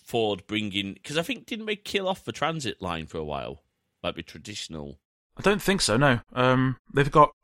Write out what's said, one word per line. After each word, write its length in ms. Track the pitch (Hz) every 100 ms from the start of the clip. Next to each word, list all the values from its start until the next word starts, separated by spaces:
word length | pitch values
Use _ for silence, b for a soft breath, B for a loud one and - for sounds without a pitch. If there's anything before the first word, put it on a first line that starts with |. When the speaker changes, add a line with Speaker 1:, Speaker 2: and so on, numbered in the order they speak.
Speaker 1:
Ford 420 | - 120 110 98 -
bringing, 520 | 107 107 98 98 -
'cause 140 | - 147
I 40 |
think, 220 | 170 240 135
didn't 200 | 226 214
they 100 | 214
kill 320 | - 208 190
off 160 | 190
the 80 | -
Transit 500 | - 151 165 123 -
line 260 | 92 82 80
for 100 | 82
a 60 |
while? 400 | 76 71 58 69 _ _ _ _
Like 120 | 87 82
the 80 |
traditional 760 | 82 82 76 104 - 80 71 71 _ _ _ -
Speaker 2:
I 40 |
don't 200 | 190 202
think 200 | - 196
so, 160 | - 107
no. 240 | 143 123 -
Um, 440 | 123 127 127 131 127 -
they've 180 | 135 139
got, 200 | 156 147 -